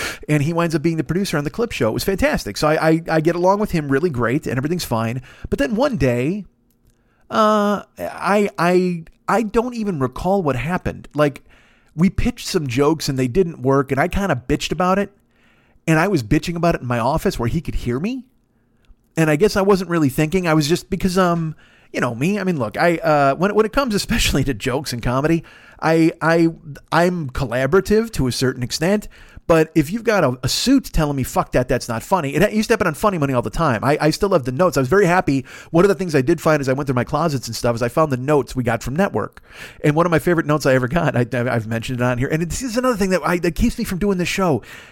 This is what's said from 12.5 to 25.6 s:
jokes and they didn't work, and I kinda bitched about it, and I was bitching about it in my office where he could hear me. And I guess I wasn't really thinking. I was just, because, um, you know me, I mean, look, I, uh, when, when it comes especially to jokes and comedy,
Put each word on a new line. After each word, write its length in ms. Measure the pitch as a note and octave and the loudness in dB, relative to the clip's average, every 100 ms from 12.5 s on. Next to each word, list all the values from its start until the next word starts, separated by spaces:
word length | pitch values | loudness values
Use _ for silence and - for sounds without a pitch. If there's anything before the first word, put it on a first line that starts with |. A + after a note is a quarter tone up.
| F3+ C#3+ | -4 -2
jokes 420 | A#2+ C#3+ D#3+ - | 0 2 0 -2
and 100 | C3 | -2
they 80 | B2+ | 0
didn't 360 | D3 E3+ C#3 | 0 0 0
work, 280 | B2+ C#3 C3+ | 2 2 2
and 80 | C3+ | 0
I 100 | F3 | 0
kinda 320 | F#3+ G3 C3 - | 0 -2 -2 -2
bitched 240 | D3 - | -4 -4
about 280 | E3 F3+ F#3+ | -2 0 0
it, 120 | G3+ _ _ _ _ _ _ _ - | -2 _ _ _ _ _ _ _ 0
and 120 | D#3+ | 2
I 100 | F#3+ | 2
was 140 | E3+ | 0
bitching 340 | G#2+ D#3 - E3+ | 2 0 0 0
about 180 | E3+ | 0
it 80 | E3+ | 0
in 40 | B2 | -2
my 120 | A#2+ | -2
office 400 | A#2+ D#3 G3 - | 0 0 -2 -2
where 100 | A#2 | -2
he 140 | D#3 | -2
could 120 | - | -4
hear 240 | - A#2+ B2+ | -4 -2 -2
me. 280 | G3+ C4 - _ _ _ _ _ _ _ _ - | -4 -6 -10 _ _ _ _ _ _ _ _ 0
And 140 | D#3 | 2
I 60 | D3 | 4
guess 200 | G#3 G#3 | 2 4
I 60 | |
wasn't 260 | G3 F#3+ F3 | 2 2 2
really 220 | E3+ C#3 | 0 2
thinking. 360 | D#3+ D#3 F#3+ F3 | 0 0 0 2
I 60 | |
was 160 | D#3 C#3+ | 2 2
just, 220 | F3 - | 0 -2
because, 260 | F#3 F#3+ F3+ | -4 -2 2
um, 400 | F3+ E3+ D#3+ - - _ _ | 2 0 -4 -8 -18 _ _
you 100 | - | -4
know 140 | B2 | -4
me, 240 | A2+ E3 G#3 | -2 -2 -2
I 60 | |
mean, 140 | F#3 D#3 | -2 -2
look, 180 | A2 - | -4 0
I, 180 | E3+ E3 | 0 2
uh, 360 | D#3 D3 C#3 | 2 2 2
when, 200 | C#3 G3 | 2 0
when 120 | G#3 A3 | 2 0
it 60 | |
comes 220 | C#4 C4+ | 0 0
especially 500 | G3+ - A#3 - D3 | -2 -2 -2 0 0
to 100 | C#3 | 0
jokes 380 | G#2 B2+ C3 C#3 | -2 -4 -4 -4
and 100 | B2 | -6
comedy, 420 | B2+ B2+ D3+ E3 - - | -2 0 0 -2 -4 -20